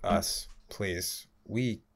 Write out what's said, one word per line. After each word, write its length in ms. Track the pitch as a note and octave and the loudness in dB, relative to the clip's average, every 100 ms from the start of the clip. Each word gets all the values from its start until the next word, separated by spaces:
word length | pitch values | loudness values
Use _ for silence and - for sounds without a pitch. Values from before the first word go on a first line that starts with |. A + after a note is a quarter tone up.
us, 420 | F#2+ E2+ - - - - - | 6 4 4 -4 -6 -16 -18
please. 580 | - G2+ F2 - - - _ - | -2 0 0 -2 -6 -12 _ -4
We 320 | G#2+ B2+ G#2+ _ | 0 0 0 _